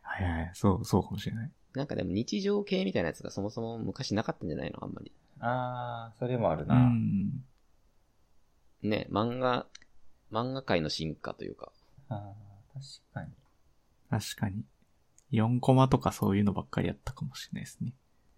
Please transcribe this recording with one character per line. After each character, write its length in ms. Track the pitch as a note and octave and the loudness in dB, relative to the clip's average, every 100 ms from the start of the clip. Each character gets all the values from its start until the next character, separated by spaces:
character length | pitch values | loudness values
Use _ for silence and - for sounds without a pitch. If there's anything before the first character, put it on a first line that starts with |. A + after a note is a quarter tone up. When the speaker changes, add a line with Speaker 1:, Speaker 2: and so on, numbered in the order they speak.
Speaker 1:
は 200 | - - | -8 -4
い 20 | F2+ | -2
は 160 | E2 | -2
い。 100 | E2 | -4
そ 200 | - G#2 | 2 2
う、 120 | F#2+ A2+ | 2 2
そ 140 | G2+ | 0
う 40 | |
か 80 | - | 0
も 60 | G2 | -6
し 120 | - | -6
れ 60 | G#2+ | -6
な 100 | A2+ | -8
い。 60 | _ _ - | _ _ -8
Speaker 2:
な 100 | C#3 | -4
ん 20 | |
か 80 | A2 | -4
で 80 | |
も 80 | F#2 | -2
日 300 | F#2+ A#2+ G#3 | -2 -2 -2
常 200 | G3 G#3 G3+ | 0 0 0
系 180 | F#3+ | -2
み 80 | F#3+ | 0
た 80 | D3 | 0
い 40 | |
な 40 | E2+ | -2
や 60 | |
つ 100 | - | -4
が 80 | - | -8
そ 100 | - | -6
も 80 | G2+ | -6
そ 120 | A#2 | -4
も 160 | A2+ A2+ | -6 -4
昔 340 | A2 - - | -6 -6 -2
な 80 | G2+ | -2
か 100 | - | -2
っ 40 | - | -4
た 60 | |
ん 60 | F2+ | -6
じ 40 | |
ゃ 40 | - | -4
な 80 | - | -6
い 60 | |
の？ 120 | - | -8
あ 40 | - | -10
ん 40 | |
ま 100 | - | -10
り。 120 | - - _ - | -14 -20 _ -6
Speaker 3:
あ 720 | A#2 B2+ B2 B2 A#2+ A#2 A2+ - | -4 -2 -4 -6 -8 -8 -12 -6
ー、 20 | |
そ 80 | B2 | -2
れ 100 | B2+ | 2
も 140 | G2+ | 2
あ 40 | D#2 | 2
る 120 | D2 | 4
な。 80 | B2+ | 6
Speaker 1:
う 20 | |
ん。 680 | B2 A#2 A2 G2+ G2 B2+ - _ _ _ _ _ _ _ _ _ _ _ _ _ | 8 6 2 0 0 -4 -10 _ _ _ _ _ _ _ _ _ _ _ _ _
Speaker 2:
ね、 260 | G#2 G#2+ - | 0 0 0
漫 280 | G2 A#2 B2 | 0 0 0
画、 260 | B2+ B2 - - - - - - _ | 2 0 -2 -16 -20 -20 -20 -20 _
漫 220 | G#2+ B2 | -4 -2
画 100 | C3+ | -4
界 200 | - F#2 | 0 2
の 80 | D#2 | 2
進 260 | - D#2+ D2+ | -2 -4 -6
化 180 | - | -10
と 120 | - G1+ | -10 -10
い 40 | |
う 60 | - | -12
か。 160 | - _ _ - - | -16 _ _ -20 -10
Speaker 3:
あ 60 | G#2 | -8
ー、 580 | G2+ G#2 G#2 G2 - | -8 -16 -20 -20 -18
確 400 | C3+ - - _ | -16 -16 -18 _
か 100 | - | -12
に。 80 | E2 - _ _ _ _ _ _ _ | -10 -14 _ _ _ _ _ _ _
Speaker 1:
確 260 | A2 - - | -2 -2 -4
か 140 | G#2+ | -4
に。 160 | G2+ - _ _ _ _ _ _ | -4 -8 _ _ _ _ _ _
四 280 | A2+ A2 B2 | 2 4 4
コ 140 | B2+ | 6
マ 140 | C3 C3 | 8 8
と 80 | D#3 | 6
か 140 | - | 2
そ 200 | - G#2 | 2 4
う 60 | G2 | 6
い 40 | |
う 20 | |
の 100 | G2+ | 4
ば 80 | F#2 | 2
っ 80 | - | -2
か 120 | - | -2
り 60 | F2+ | -2
や 60 | |
っ 40 | F#2 | -2
た 80 | - | -8
か 140 | - - | -8 -10
も 80 | |
し 140 | - - | -8 -10
れ 60 | |
な 80 | - | -8
い 20 | |
で 80 | - | -10
す 80 | - | -8
ね。 120 | B2 - _ _ _ | -8 -8 _ _ _